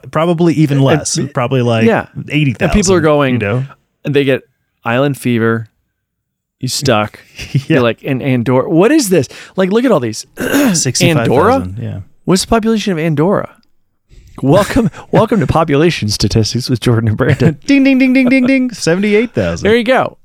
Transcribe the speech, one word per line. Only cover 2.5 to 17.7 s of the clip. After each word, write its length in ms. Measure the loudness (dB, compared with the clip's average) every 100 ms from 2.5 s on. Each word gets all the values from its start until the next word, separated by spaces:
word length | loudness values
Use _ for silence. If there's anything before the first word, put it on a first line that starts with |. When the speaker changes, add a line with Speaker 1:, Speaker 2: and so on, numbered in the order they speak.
Speaker 1:
thousand, 120 | 0
Speaker 2:
And 80 | 0
people 200 | 0 2
are 60 | 2
going, 340 | 2 2 2
Speaker 1:
you 40 | 0
know? 260 | -2 -4 -6 -12 _ _
Speaker 2:
and 100 | -4
they 100 | 0
get 180 | 2 0 -4 _ _ _
island 320 | -4 -2 -2 -2
fever. 520 | -2 0 0 -2 -6 _ _ _ _ _ _ _ _ _
You 80 | -10
stuck. 520 | -4 0 0 -2 -8 -20 -18
Speaker 1:
<laughs> 140 | -6
Yeah. 80 | -4 0
Speaker 2:
You're 140 | 0
like, 200 | 0 -2
in 180 | -4 -4
Andorra. 480 | -2 -2 0 0 0
What 220 | 2 4
is 180 | 2 2
this? 200 | 0 -2 -6 -10 -4
Like, 140 | 0
look 140 | 0
at 80 | 2
all 80 | 0
these. 260 | -2 -8 -14
<clears throat> 40 | -8 -2 0 2
Speaker 1:
Sixty-five 520 | 0 -2 0 2 2 2
thousand, 40 |
Speaker 2:
Andorra? 440 | 2 2 2 -2 -8
Speaker 1:
yeah. 220 | -10 -10 -14 _
Speaker 2:
What's 180 | 0 0
the 60 | 2
population 440 | 0 0 -2 -2
of 60 | -2
Andorra? 560 | -2 0 0 0 -4 -14 _ _ _ _ _ -20 -20 -6
Welcome, 480 | 2 2 2 0 0 -4
<laughs> 100 | -4
welcome 300 | 0 0 0
to 60 | 0
Population 640 | 0 2 2 2 0 -4
Statistics 580 | -2 0 0 0 -2 -4
with 120 | -2
Jordan 280 | 0 0 0
and 80 | 0
Brandon. 420 | 0 2 0 0
Speaker 1:
<laughs> 40 |
Ding, 180 | 0